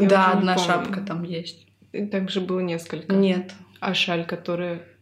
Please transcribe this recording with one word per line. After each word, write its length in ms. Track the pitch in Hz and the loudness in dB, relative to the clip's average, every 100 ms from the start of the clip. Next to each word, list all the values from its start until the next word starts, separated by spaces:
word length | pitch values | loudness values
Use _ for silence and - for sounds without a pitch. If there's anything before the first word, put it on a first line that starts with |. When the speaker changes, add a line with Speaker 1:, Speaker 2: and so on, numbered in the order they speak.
Speaker 1:
Я 80 | 196 | 6
Speaker 2:
Да, 160 | 196 185 | 6 6
Speaker 1:
уже 60 | |
не 40 | 202 | 4
Speaker 2:
одна 160 | 185 180 | 2 2
Speaker 1:
помню. 120 | 175 | 2
Speaker 2:
шапка 300 | 175 175 196 | 0 0 -6
там 240 | - 170 | -6 -6
есть. 420 | 175 165 175 - _ _ _ | -6 -8 -10 -16 _ _ _
Speaker 1:
И 120 | - 208 | -8 -4
там 200 | 196 185 | -4 -2
же 140 | 190 | -4
было 180 | 185 185 | -2 -2
несколько. 540 | 180 165 - 156 - 196 | -2 -4 -6 -10 0 4
Speaker 2:
Нет. 380 | 196 185 - - - - | 4 2 -4 -14 -20 -6
Speaker 1:
А 140 | 196 | -4
шаль, 320 | 180 - 170 165 | -2 0 -2 -2
которая 600 | 170 - 175 175 170 - _ | -6 -4 -4 -4 -6 -12 _